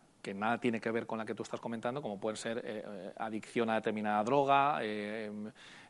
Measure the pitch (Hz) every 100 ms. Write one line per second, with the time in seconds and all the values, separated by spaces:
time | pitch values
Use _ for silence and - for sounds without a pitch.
0 | _ _ - 98 110 117 123 113 113 113
1 | 113 110 110 107 113 113 117 117 123 135
2 | 113 101 110 107 113 113 - 107 - 101
3 | 92 - 113 107 - 123 117 110 113 107
4 | 107 104 107 143 139 139 143 156 110 107
5 | 104 110 107 107 107 - - -